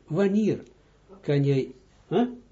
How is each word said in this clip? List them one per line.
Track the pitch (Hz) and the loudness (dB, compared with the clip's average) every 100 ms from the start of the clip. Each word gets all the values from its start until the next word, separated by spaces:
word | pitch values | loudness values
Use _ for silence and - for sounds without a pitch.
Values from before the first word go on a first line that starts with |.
| - | -6
Wanneer | 156 202 208 202 - - - _ _ - - | 0 0 2 0 -2 -6 -20 _ _ -20 -12
kan | - 143 | -2 0
jij, | 139 135 - - _ _ - | 2 0 -2 -8 _ _ -4
hè? | 180 247 - - | -2 -2 -4 -20